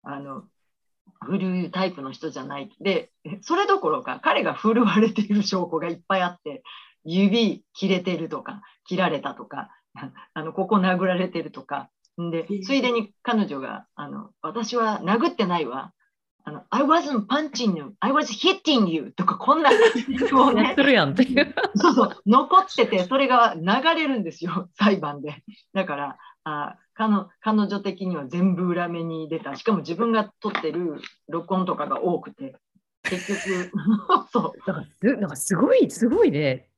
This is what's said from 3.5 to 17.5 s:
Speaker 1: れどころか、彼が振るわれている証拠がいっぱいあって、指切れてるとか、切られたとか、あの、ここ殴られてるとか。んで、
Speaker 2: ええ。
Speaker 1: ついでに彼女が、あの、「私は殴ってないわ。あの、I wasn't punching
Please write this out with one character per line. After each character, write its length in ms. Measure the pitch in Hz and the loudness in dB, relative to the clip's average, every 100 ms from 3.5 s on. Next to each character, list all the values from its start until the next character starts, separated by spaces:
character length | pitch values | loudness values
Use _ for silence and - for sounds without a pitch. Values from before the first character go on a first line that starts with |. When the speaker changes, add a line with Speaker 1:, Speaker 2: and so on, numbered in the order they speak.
| 349 | 0
Speaker 1:
れ 100 | 415 | 2
ど 140 | 392 | 2
こ 100 | - | 2
ろ 140 | - | -2
か、 160 | - - | -4 -4
彼 220 | 320 - | 0 0
が 100 | 160 | -2
振 220 | - 220 226 | 0 2 4
る 100 | 214 | 4
わ 140 | 180 | 4
れ 100 | 226 | 2
て 120 | 220 | 0
い 80 | 208 | 0
る 120 | 208 | 0
証 260 | - 190 175 | 0 -2 -2
拠 80 | 165 | -4
が 80 | 165 | -4
い 60 | |
っ 80 | 165 _ | -8 _
ぱ 120 | 190 | -2
い 20 | |
あ 80 | 180 | -2
っ 120 | 175 | -4
て、 180 | 151 139 - - - _ 156 | -14 -14 -16 -20 -20 _ -2
指 580 | 175 202 233 214 156 _ | 2 4 4 2 0 _
切 140 | - 190 | -6 0
れ 140 | 185 | 0
て 140 | 185 175 | 0 -4
る 140 | 160 | -6
と 140 | 147 | -8
か、 180 | - - - _ - | -10 -16 -18 _ -6
切 120 | 185 | 0
ら 120 | 180 | 0
れ 100 | 110 | 0
た 140 | 139 | -6
と 120 | - 113 | -10 -14
か、 240 | 139 - _ _ - 135 - - | -14 -14 _ _ -16 -16 -18 -14
あ 100 | 160 | -10
の、 100 | 160 | -8
こ 140 | 160 185 | -6 0
こ 80 | 208 | 2
殴 300 | 185 180 190 | 2 2 0
ら 100 | 180 | 0
れ 120 | 180 | -2
て 140 | 170 | -4
る 80 | 156 | -8
と 120 | - | -12
か。 260 | - 139 - _ _ - | -10 -10 -10 _ _ -10
ん 80 | 170 | -6
で、 160 | 165 165 | -4 -4
Speaker 2:
え 40 | 202 | -6
え。 20 | |
Speaker 1:
つ 160 | 190 277 | -2 0
い 80 | |
で 80 | 247 | 2
に 220 | 233 214 _ | 0 -4 _
彼 240 | - 226 190 | -2 0 0
女 120 | 139 | -4
が、 280 | 123 104 - - | -8 -12 -14 -16
あ 120 | 143 | -12
の、 220 | 139 139 _ | -12 -14 _
「私 320 | 160 220 226 240 | -8 -6 -4 0
は 240 | 226 202 | 0 0
殴 260 | 180 220 339 | 0 2 0
っ 20 | |
て 160 | - 190 | 0 0
な 120 | 175 | 0
い 60 | 135 | -2
わ。 280 | 131 180 _ _ _ _ _ | -8 -12 _ _ _ _ _
あ 80 | - | -16
の、 120 | 151 - | -14 -4
I 140 | 220 | 0
wasn't 440 | 285 330 285 247 202 | 4 2 2 -4 -2
punching 500 | 285 311 | -2 -2